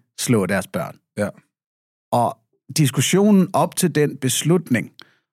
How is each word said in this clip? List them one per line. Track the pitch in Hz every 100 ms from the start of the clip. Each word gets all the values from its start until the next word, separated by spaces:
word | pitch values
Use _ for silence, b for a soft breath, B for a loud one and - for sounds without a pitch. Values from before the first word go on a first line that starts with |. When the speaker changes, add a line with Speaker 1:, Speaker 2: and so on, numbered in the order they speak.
| _ -
Speaker 1:
slå | - 113 92
deres | 98 -
børn." | 92 - - _ -
Speaker 2:
Ja. | 101 - _ _ _ _ _ _ _
Speaker 1:
Og | 120 113 - _ _ - 139
diskussionen | 139 - 127 175 208 196 175
op | 127 165 -
til | 180
den | 147 147 -
beslutning | 131 - 151 180 160 117 - - b b b